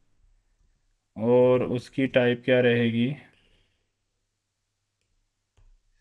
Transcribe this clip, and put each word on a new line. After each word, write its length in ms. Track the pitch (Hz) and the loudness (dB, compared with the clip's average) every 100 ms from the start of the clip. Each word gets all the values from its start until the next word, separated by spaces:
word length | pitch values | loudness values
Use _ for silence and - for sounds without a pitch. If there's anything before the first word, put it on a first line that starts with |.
| _ _ _ _ _ _ _ _ _ _ _ - | _ _ _ _ _ _ _ _ _ _ _ -8
और 460 | 117 123 127 127 92 | 0 2 4 2 -2
उसकी 420 | 120 - - 131 | -6 -8 -6 -2
टाइप 320 | 131 123 120 127 | 0 0 -2 0
क्या 140 | 123 | 0
रहेगी, 480 | 123 117 117 113 123 147 - _ _ _ _ _ _ _ _ _ _ _ _ _ _ _ _ _ _ _ _ _ _ _ _ _ _ _ | 2 0 0 -2 -4 -6 -14 _ _ _ _ _ _ _ _ _ _ _ _ _ _ _ _ _ _ _ _ _ _ _ _ _ _ _